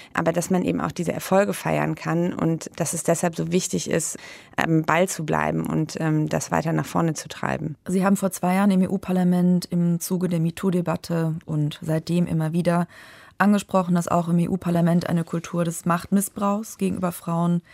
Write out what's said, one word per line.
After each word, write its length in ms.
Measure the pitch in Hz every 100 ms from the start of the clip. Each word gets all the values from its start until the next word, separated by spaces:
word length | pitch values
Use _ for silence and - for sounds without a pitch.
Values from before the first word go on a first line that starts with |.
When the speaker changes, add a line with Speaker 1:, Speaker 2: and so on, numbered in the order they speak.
| -
Speaker 1:
aber 180 | - 170
dass 160 | 170 -
man 160 | 185
eben 160 | 170 175
auch 120 | 156
diese 200 | - 170
Erfolge 400 | - - 190 202
feiern 420 | 175 160 151 151
kann 380 | 156 160 165 175
und 380 | - 165 160 - -
dass 160 | 165
es 100 | 170
deshalb 320 | - 165 175
so 160 | 165 165
wichtig 400 | 180 - 180 -
ist, 260 | 170 - - - - - -
am 280 | 165 160
Ball 240 | 156 160 190
zu 180 | - 151
bleiben 400 | 156 151 160 151
und, 300 | 156 156 -
ähm, 300 | 160 156 151
das 240 | 160 -
weiter 200 | 170 156
nach 140 | 160 151
vorne 280 | 175 165
zu 140 | 151 -
treiben. 460 | - - - 156 147 -
Speaker 2:
Sie 160 | 185
haben 120 | 185 202
vor 140 | 190
zwei 240 | - 180
Jahren 160 | 190 202
im 120 | 185
E-U-Parlament 840 | 185 196 - 185 180 180 180 180 -
im 280 | 175 175 170
Zuge 300 | - 185 180
der 100 | 170
MeToo-Debatte 880 | 165 - 190 180 175 170 - 170 160 160 -
und 340 | 151 151 -
seitdem 440 | 160 160 160 175 170
immer 260 | 165 156
wieder 340 | 170 170 170 170 - - - - -
angesprochen, 560 | 196 208 - 190 180
dass 140 | 175 170
auch 200 | 175 170
im 100 | 170
E-U-Parlament 720 | 170 185 175 175 170 170 -
eine 160 | 170
Kultur 400 | 160 170 - 170
des 200 | 170 165
Machtmissbrauchs 920 | 175 170 - 196 196 - 202 202 220 -
gegenüber 320 | 190 185 180
Frauen 520 | - - 170 170 175 -